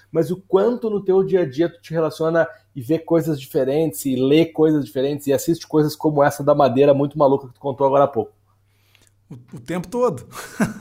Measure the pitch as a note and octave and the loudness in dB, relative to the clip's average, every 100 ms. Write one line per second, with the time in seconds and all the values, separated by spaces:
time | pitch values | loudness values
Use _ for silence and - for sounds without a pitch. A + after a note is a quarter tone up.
0 | _ D#3+ D#3 F#3 - F#3+ A3 A#3+ A3+ G3+ | _ -4 -2 -4 0 2 2 0 -4 -4
1 | G3 F#3+ F#3+ F#3 D#3 C3 E3+ - - D#3+ | 0 2 2 0 0 -2 -4 -4 -8 -4
2 | D#3 D#3 D#3+ E3 D#3+ - _ C#3 A#2+ D#3+ | -4 -2 0 0 0 -4 _ -10 -4 -2
3 | - E3 D#3 C#3 C3 C#3+ C3 D3+ D#3+ - | 0 0 0 -6 -4 -2 0 0 -2 -4
4 | C3+ B2+ C3+ D#3 D#3+ - D#3 D3+ B2+ C3 | -4 0 2 4 2 2 2 2 -2 -4
5 | C#3 D3 C#3 C3 - E3 - D#3 D3+ - | -4 -4 -2 -2 0 -4 0 0 0 0
6 | D#3 C#3+ C#3+ - C#3+ C#3+ C3 B2+ C#3+ C#3 | -2 2 2 0 0 2 4 4 4 4
7 | C#3+ D3+ C#3 C#3 B2+ - C#3 C3 C3+ C#3 | 0 2 2 2 -4 -12 -10 -2 0 2
8 | C#3 A2+ - _ _ _ _ _ _ _ | 2 0 -6 _ _ _ _ _ _ _
9 | _ _ - C3 - C3+ - F3 - A#3+ | _ _ -20 -20 -20 -16 -10 -8 -6 -2
10 | B3 C3+ - - - - - - | -2 -2 -12 -18 -12 -4 -4 -4